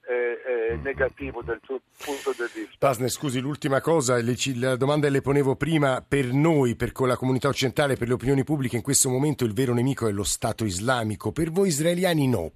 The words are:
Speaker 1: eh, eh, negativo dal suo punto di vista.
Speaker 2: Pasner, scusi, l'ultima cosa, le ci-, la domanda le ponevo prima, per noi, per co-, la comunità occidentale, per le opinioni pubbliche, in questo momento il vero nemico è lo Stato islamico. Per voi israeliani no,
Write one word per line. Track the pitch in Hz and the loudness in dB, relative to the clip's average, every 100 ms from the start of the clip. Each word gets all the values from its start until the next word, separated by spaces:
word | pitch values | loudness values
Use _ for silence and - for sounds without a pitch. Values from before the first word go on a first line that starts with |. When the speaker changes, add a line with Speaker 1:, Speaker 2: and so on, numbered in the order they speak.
| - | -4
Speaker 1:
eh, | 123 120 117 127 | -2 -2 -4 -4
eh, | 120 113 117 | -2 -2 -4
negativo | 139 135 127 - 135 120 | -6 -2 -4 -4 -12 -10
dal | 117 113 | -8 -10
suo | - 131 _ _ | -8 -10 _ _
punto | - 139 139 | -10 -6 -6
di | 127 120 | -4 -6
vista. | 113 104 - | -8 -12 0
Speaker 2:
Pasner, | 139 127 123 | 0 2 -2
scusi, | - 151 127 | -2 -4 -4
l'ultima | 131 147 147 135 | -4 -6 0 0
cosa, | - 165 127 123 | 2 2 4 2
le | 117 120 | 0 -2
ci-, | 139 120 | -2 -2
la | 127 127 | -2 0
domanda | 135 151 143 | 2 2 2
le | 139 | 2
ponevo | 127 143 135 131 | 2 2 2 0
prima, | 143 160 143 127 - | 0 2 2 0 0
per | 139 127 | 0 2
noi, | 135 156 156 127 113 | 2 4 4 4 2
per | 117 | -4
co-, | - 131 | 0 0
la | 123 | 0
comunità | 127 131 139 | 0 0 0
occidentale, | 123 131 104 143 127 | 0 0 0 0 0
per | 117 | 0
le | 123 | -2
opinioni | 117 139 | 2 2
pubbliche, | 123 151 127 117 | 2 -2 -2 -2
in | |
questo | 107 139 135 | 0 2 2
momento | 127 151 135 120 | 2 0 0 0
il | |
vero | 104 131 | 0 0
nemico | 120 127 135 113 | 2 0 0 -2
è | |
lo | 101 | -2
Stato | 98 - 117 110 110 | -2 -2 -4 -2 -4
islamico. | 90 110 127 110 101 110 | -2 0 0 -2 -4 -4
Per | 95 165 | -2 -2
voi | 165 196 | 2 2
israeliani | 139 160 175 185 160 135 | 2 0 2 2 2 2
no, | 113 80 | 2 -2